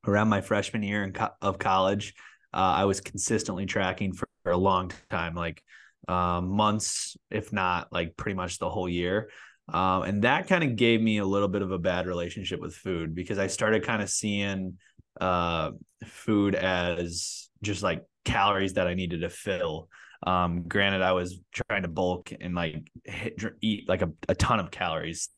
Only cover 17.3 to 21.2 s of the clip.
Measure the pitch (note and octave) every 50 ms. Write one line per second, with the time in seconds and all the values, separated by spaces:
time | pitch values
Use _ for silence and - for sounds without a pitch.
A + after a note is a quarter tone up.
17.3 | - - - _ _ _ G#2 G#2+ G2+ F2 G2+ F#2 E2 - - _ _ _ _ A2+
18.3 | A#2+ A2+ G2 G2+ G2+ F#2+ G2 F#2+ F#2 G2 F2+ F2 F2 F#2 F#2 E2+ F2 D#2+ E2+ E2
19.3 | - - - G#2 F#2+ F2 - - D2+ D#2 - _ - - - - - _ - -
20.3 | F#2 F2+ F2+ E2+ E2+ F2 F2 E2 - G2+ G2 G2 G2 F#2+ F#2 F#2 F#2 F2+